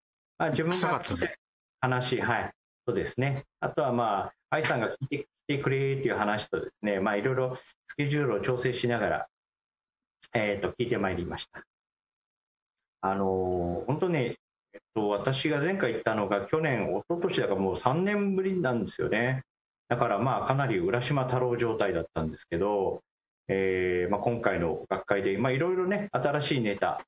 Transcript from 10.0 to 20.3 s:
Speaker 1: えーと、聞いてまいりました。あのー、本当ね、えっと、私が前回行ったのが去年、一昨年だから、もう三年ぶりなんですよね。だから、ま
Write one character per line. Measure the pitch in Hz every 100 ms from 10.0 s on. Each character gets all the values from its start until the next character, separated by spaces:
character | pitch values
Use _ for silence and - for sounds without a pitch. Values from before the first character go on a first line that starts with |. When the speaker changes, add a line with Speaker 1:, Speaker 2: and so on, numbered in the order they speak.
| _ _ -
Speaker 1:
え | 117 104
ー | 98
と、 | 92
聞 | - 120
い |
て | 107
ま | 95
い | 90
り |
ま | 85 -
し | -
た。 | - - _ _ _ _ _ _ _ _ _ _ _ _ _
あ | 95
の | 98 98 95 92 90 87 87
ー、 | -
本 | 151
当 | 185
ね、 | 160 120 - _ _ _
え | -
っ | - 110
と、 | 104
私 | 101 131 135 156
が | 143
前 | 165 196
回 | 120
行 | 110
っ |
た | 117 110
の | 98
が | 101 98
去 | 156
年、 | 160 117 80 95
一 | -
昨 | 170
年 | 180 156
だ | 104
か |
ら、 | 95
も | 95
う | 90
三 | 123 156
年 | 196 208 202
ぶ | 190
り | 190 185
な | -
ん | 226 98
で |
す | -
よ | -
ね。 | 214 127 131 - _ _ _ -
だ | 120
か | 120
ら、 | 101
ま | 131